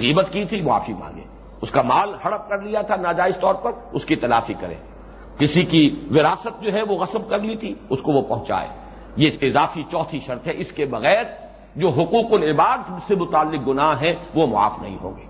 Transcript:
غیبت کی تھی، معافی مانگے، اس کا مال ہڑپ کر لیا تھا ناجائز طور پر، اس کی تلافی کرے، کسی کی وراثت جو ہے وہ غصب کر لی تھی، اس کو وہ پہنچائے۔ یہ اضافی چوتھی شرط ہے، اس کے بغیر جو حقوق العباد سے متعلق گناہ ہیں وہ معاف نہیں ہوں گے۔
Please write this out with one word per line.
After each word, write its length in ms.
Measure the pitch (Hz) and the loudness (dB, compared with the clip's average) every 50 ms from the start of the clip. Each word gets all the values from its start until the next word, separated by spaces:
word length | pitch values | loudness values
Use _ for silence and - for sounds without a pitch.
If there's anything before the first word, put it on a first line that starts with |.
غیبت 300 | 110 123 151 185 190 - - | 2 2 4 2 2 2 -2
کی 100 | 202 208 | -4 -4
تھی، 160 | 170 220 214 | -4 -4 -2
معافی 320 | 165 135 113 101 - - 104 | 0 0 0 0 0 -4 -8
مانگے، 300 | 85 82 80 80 82 - - - - - - - - | -10 -10 -12 -14 -16 -16 -18 -20 -20 -20 -20 -14 -12
اس 100 | 110 - | -10 -2
کا 100 | - 139 | 0 0
مال 320 | 127 123 127 160 196 208 180 - - | 2 4 2 2 2 0 -4 -6 -4
ہڑپ 220 | 175 214 202 - - | -4 -4 -4 -4 -6
کر 120 | 202 196 | -6 -6
لیا 200 | 196 208 214 208 | -4 -4 -4 -4
تھا 140 | 202 208 208 185 | -2 -2 -2 -2
ناجائز 400 | 180 175 170 165 180 190 185 - | 0 -2 0 2 2 0 0 2
طور 140 | - 190 190 - - | 2 0 0 0 -2
پر، 80 | 240 233 - - - | -4 -6 -6 -10 -8
اس 140 | - 143 - | -8 -6 -2
کی 100 | - 156 | 0 0
تلافی 380 | 135 - 120 117 113 - - 101 - | 0 2 2 2 2 2 0 -6 -8
کرے، 180 | 92 87 82 - - - - - - - - - - - - - | -8 -10 -10 -12 -14 -18 -20 -20 -20 -20 -20 -20 -20 -16 -2 0
کسی 260 | 147 147 151 175 170 | 0 4 4 4 2
کی 180 | 180 175 160 151 135 - - - - 120 | 4 6 6 6 6 4 0 -4 2 4
وراثت 460 | 156 147 160 185 185 - 226 214 - | 4 6 4 2 0 -4 -8 -10 -6
جو 120 | 285 214 185 | -4 -2 -2
ہے 100 | 214 220 | 0 0
وہ 140 | 208 196 170 | 0 0 -2
غصب 320 | 185 180 214 220 190 - | -2 -2 -4 -6 -4 -2
کر 100 | 196 208 | -2 -2
لی 160 | 208 220 220 | -2 -4 -6
تھی، 180 | 214 - - - - - - | -6 -6 -8 -8 -10 -6 -4
اس 120 | 127 135 | -4 -2
کو 100 | - - | 0 2
وہ 100 | 147 135 | 2 2
پہنچائے۔ 480 | - - 120 117 113 - 101 92 - - - - - - - - - - - - | 2 2 -2 -4 -2 -2 -2 -2 -2 -6 -10 -14 -16 -18 -18 -18 -18 -10 0 2
یہ 280 | 147 151 147 - 139 131 | 2 2 2 2 0 2
اضافی 360 | 113 139 156 156 - 170 139 - | 4 4 2 2 0 -6 -8 -6
چوتھی 280 | 175 170 160 - - 135 | -4 -6 -4 -4 -6 -8
شرط 280 | - - 123 117 - 170 | -8 -8 -8 -8 -6 -8
ہے، 60 | 147 - | -8 -6
اس 140 | 180 - | -8 -8
کے 140 | - - 147 | -6 -4 -4
بغیر 380 | 135 120 110 110 151 190 220 240 - - - - - - - - - - | -2 -2 0 2 4 4 4 2 -2 -8 -14 -18 -18 -20 -20 -20 -16 -4
جو 140 | 139 175 180 | 0 0 2
حقوق 420 | 127 135 170 - - 233 220 226 220 | 2 2 2 2 2 2 4 4 4
العباد 560 | 202 160 151 151 147 170 214 254 262 185 - 180 175 - - | 4 4 4 4 4 4 4 2 0 -2 -8 -12 -10 -2 0
سے 80 | 202 | 0
متعلق 520 | 185 170 - 165 156 156 156 160 147 117 135 | 0 0 2 2 2 2 2 0 -2 0 0
گناہ 340 | 131 135 151 156 151 123 | 2 2 4 2 2 2
ہیں 140 | 147 170 170 165 - - - | 2 0 0 -2 -4 -4 0
وہ 120 | 151 160 131 | 2 2 4
معاف 320 | 107 101 101 107 - - | 4 4 2 2 0 -2
نہیں 160 | 95 98 95 87 92 | -8 -10 -10 -10 -10
ہوں 140 | 95 98 - | -10 -10 -12
گے۔ 80 | - | -14